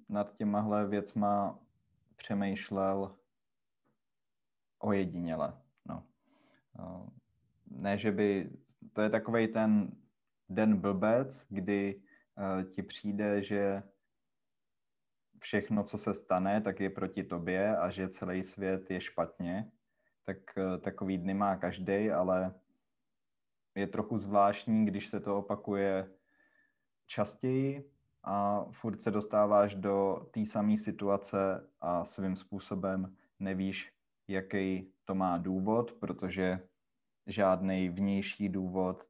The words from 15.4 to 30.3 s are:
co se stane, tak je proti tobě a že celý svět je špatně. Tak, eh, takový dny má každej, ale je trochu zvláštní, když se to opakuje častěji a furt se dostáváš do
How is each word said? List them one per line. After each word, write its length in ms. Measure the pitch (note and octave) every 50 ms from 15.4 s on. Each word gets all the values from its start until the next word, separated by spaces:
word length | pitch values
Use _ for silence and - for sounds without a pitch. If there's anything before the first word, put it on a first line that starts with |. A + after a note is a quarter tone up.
| - - - G2+ - - G#2+ G#2 G2
co 140 | - - G#2
se 160 | - A2 F#2+
stane, 460 | - - - F#2 F2+ F#2 F#2+ G#2 G#2+
tak 200 | G#2+ G2+ F#2 G2
je 100 | G2 F#2+
proti 340 | F#2+ - F#2+ F2+ - G2 D2
tobě 520 | - F2 F2 E2 F2+ F#2 F#2+ G2+ G#2+ G#2+
a 140 | E2 F2 F#2
že 180 | F#2 G2 F#2+ F2+
celý 360 | - - F#2+ F2+ F#2 F#2 F#2
svět 460 | - - G2+ G2 F#2+ F#2+ F#2+ F#2+ -
je 100 | F#2 F2
špatně. 680 | - - - - E2+ E2+ - - F2 E2+ F#2 G#2 A2 - - _ _ _ _ _ _ _ _ _ -
Tak, 120 | G2+ F#2 - - - - G2
eh, 200 | F#2+ F#2 F#2 E2+
takový 400 | - G2 - - G2+ F#2+ F#2+ F2+
dny 160 | F2 G2 G2
má 220 | G2+ G2+ G2 F#2+
každej, 560 | F#2 F2+ F2+ F2 F#2+ F#2 G2 G2 G2+ G#2+ G#2+
ale 420 | - F2 F#2 F#2 F#2 F#2 F#2 F#2 - - _ _ _ _ _ _ _ _ _ _ _ _ _ _ _ _ _ _ _ _ _ _ -
je 120 | F#2+ G2+
trochu 320 | - - - G#2+ - A#2+ G#2
zvláštní, 680 | G2 G2 G#2 G2+ G2+ G2+ G2+ - - A#2 A2 A2 A2
když 220 | G2+ F#2+ G2+ G2+ -
se 120 | - G2
to 180 | - G#2 G2+ G2+
opakuje 720 | G2 - G#2 G#2 - G#2+ G2+ G2 G2 G2 F#2+ F#2+ F#2+ F#2+ - _ _ _ _ _ _ _ _ _ _ _ _ _ _ _ _ _ _
častěji 840 | - - A2+ G#2 - - - C3 B2+ C3 C3 C3+ C#3 C#3 C#3+ C#3 - _ _ _ _ _ _
a 420 | - - G2 G2+ G2+ G2+ G#2 G2+ - -
furt 320 | - - - A2+ F#2+ -
se 80 | - A2+
dostáváš 640 | G2+ G#2 G#2 - G#2+ G#2 G#2 G#2 G#2 G2+ G2+ G2+ G2+
do 520 | F#2+ G2 G2+ G2 G2 G2 G2 F#2 E2+ - -